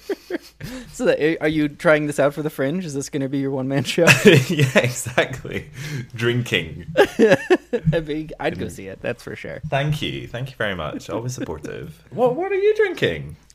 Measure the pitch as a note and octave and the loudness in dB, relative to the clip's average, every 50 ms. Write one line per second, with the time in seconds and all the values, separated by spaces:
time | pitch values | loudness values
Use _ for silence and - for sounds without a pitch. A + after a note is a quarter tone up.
0 | - - G4 - - - F4+ - - - _ _ - G3 B3+ C4 A#3 D#3 - - | -8 -8 -8 -8 -8 -10 -10 -10 -10 -14 _ _ -14 -12 -12 -12 -14 -14 -8 0
1 | B3+ F3+ C#3+ - C#3+ D#3+ E3 - - D#3 D#3+ D#3 D3+ D3 C#3+ - - E3+ D3+ D3+ | 2 2 2 4 2 2 0 2 0 0 0 2 0 0 -2 0 4 4 4 6
2 | D3+ D3 C#3+ - C#3 C#3+ C#3+ E3 D3 D#3 - - C3+ C3+ D#3+ F#3+ F#3 D#3 C3+ C#3+ | 4 0 0 2 2 2 2 0 -4 -6 -2 -2 -2 0 0 -2 -4 -4 -6 -6
3 | C3+ - - C#3+ C3+ C3 C#3+ C#3 C3+ C3+ C#3 C3+ C3 C3+ C#3 C#3 B2+ - - F3+ | -6 -4 -4 -4 -2 -2 -2 -2 -2 -2 -2 -2 -2 0 0 0 0 0 2 4
4 | E3 D#3 B2+ - - G3+ E3+ C3 B2+ - F3+ D3 C#3 B2+ - G3+ C#3 B2 - - | 6 6 6 8 8 8 8 8 6 4 2 2 2 4 4 4 2 2 -2 -4
5 | - B2 - - - - C#3 - - - - G2 E2+ D#3 - B2+ C#3+ D3+ D3+ B2+ | -8 -2 0 0 0 0 -4 -8 -10 -8 -8 -8 -8 -10 -14 -14 -12 -10 -8 -8
6 | B2 - - G#2+ A#2 A#2+ A#2+ B2 A#2+ - A2 F2+ D#2 D#2+ D#2 E2 - - - - | -10 -10 -8 -2 0 0 0 0 0 0 0 -2 -2 -4 -8 -12 -12 -2 2 4
7 | G4 - - - A3+ G#3+ F#3+ - - - - - - - - A3+ D#3 E3 E3 E3+ | 4 4 4 4 6 6 6 4 4 2 2 2 2 -2 -6 -2 0 0 0 0
8 | D#3+ D3+ D3 D#3 D#3 D3+ - - C#3 D#3+ F3 F3 A2+ - - - G2 F#2+ - - | -2 -2 -4 -6 -6 -8 -10 -6 -4 -4 -4 -4 -6 -8 -8 -12 -12 -12 -12 -8
9 | - A#2+ A#2+ - - - - - - - C#2 - - D3+ C#3+ C3+ C#3+ D3+ D3 D3+ | -6 -6 -6 -6 -8 -12 -12 -10 -10 -10 -10 -10 -6 -4 -2 -2 0 0 -2 -2
10 | - D2+ C2+ C#2 B2 - - A#2+ C3+ C3 - - A2+ G2+ F#2+ E2+ D#2 C2+ - - | -2 -4 -6 -6 -8 -10 -10 -10 -10 -10 -6 -4 -4 -4 -2 -4 -6 -6 -8 -10
11 | - - F2 A2 A#2+ B2+ B2+ - - - - - - - - - - - D#3 - | -8 -8 -6 -6 -6 -6 -8 -8 -8 -8 -8 -10 -10 -10 -12 -12 -12 -14 -16 -18
12 | _ _ - F3+ B3 A#3+ B3+ D#4 F4+ G4 G4+ F#4+ G4+ G#4+ G#4+ G#4+ G#4+ F#4+ E4 - | _ _ -4 0 0 0 0 -2 -2 -2 -2 2 2 2 4 4 2 0 0 0
13 | - F#2 E2 D2 C2+ D2 E2+ - _ _ _ | 0 0 0 -4 -8 -12 -14 -18 _ _ _